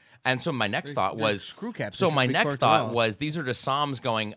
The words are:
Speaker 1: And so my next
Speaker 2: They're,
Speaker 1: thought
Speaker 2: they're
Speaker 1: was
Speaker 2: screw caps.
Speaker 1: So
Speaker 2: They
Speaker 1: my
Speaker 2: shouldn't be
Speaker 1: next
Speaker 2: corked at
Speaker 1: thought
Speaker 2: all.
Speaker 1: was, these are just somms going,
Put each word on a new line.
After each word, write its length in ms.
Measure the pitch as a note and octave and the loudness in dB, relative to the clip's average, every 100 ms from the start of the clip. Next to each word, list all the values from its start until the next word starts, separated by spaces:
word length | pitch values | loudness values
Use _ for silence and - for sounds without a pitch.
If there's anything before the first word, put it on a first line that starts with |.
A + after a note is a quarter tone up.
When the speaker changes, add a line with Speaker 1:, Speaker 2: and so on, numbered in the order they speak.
| _ - | _ -6
Speaker 1:
And 180 | B2+ B2+ | -2 0
so 80 | E3+ | 0
my 140 | C3 G#2 | 0 0
next 240 | B2 C#3+ | -2 -4
Speaker 2:
They're, 40 | C3+ | -2
Speaker 1:
thought 200 | F#2+ G#2 | -2 2
Speaker 2:
they're 100 | A2 | 0
Speaker 1:
was 140 | G#2 | 0
Speaker 2:
screw 280 | - - A3+ | -4 -10 -10
caps. 260 | - A2 - | -8 -6 0
Speaker 1:
So 100 | F#3 | 2
Speaker 2:
They 60 | D3 | 4
Speaker 1:
my 60 | |
Speaker 2:
shouldn't 40 | B2+ | 2
be 20 | |
Speaker 1:
next 100 | D3+ | 2
Speaker 2:
corked 100 | G#3+ C#3 | 0 2
at 40 | |
Speaker 1:
thought 200 | A#2+ A2 A2+ | 4 4 4
Speaker 2:
all. 60 | |
Speaker 1:
was, 220 | A#2 A2+ G#2 | 2 0 0
these 200 | D3+ D#3+ | -4 -4
are 40 | |
just 160 | C3 A#2 | -4 -4
somms 380 | - C3+ C#3+ C3 | -2 0 0 -2
going, 340 | B2+ A2 G#2+ | -2 -2 -2